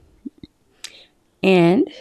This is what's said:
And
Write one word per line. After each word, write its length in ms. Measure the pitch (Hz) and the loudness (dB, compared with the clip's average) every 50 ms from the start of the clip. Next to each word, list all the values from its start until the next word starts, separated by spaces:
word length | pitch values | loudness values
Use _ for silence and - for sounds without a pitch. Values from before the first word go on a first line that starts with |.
| _ _ _ _ _ - - _ - - _ _ _ _ _ _ - - - - - _ _ _ _ _ _ _ | _ _ _ _ _ -20 -20 _ -20 -20 _ _ _ _ _ _ -20 -20 -20 -20 -20 _ _ _ _ _ _ _
And 460 | - 190 190 180 170 170 185 254 392 - - - | -2 0 2 2 2 2 2 0 -2 -4 -8 -16